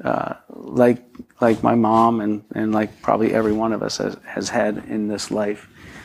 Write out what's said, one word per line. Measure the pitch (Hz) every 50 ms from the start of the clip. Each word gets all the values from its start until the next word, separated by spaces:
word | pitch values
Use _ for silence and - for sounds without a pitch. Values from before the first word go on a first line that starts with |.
| -
uh, | - - - - - - - _ -
like, | - - - - - 123 123 123 120 120 - - - - - - _ -
like | 123 117 110 110 117
my | 117 117
mom | 117 113 107 113 113 113 117 117 113
and, | 107 107 107 107 - _ -
and | 113 110 107 107
like | 107 107 107 - -
probably | - - 107 104 110 - -
every | 113 110 107 107
one | 107 113 110 107
of | 104
us | 107 104 - -
has, | 101 101 101 - -
has | - - - 104 -
had | - 120 107 104 104 107 - -
in | - 110 107 104
this | 107 98 - -
life, | 110 107 104 104 104 - - - _ - - - - - -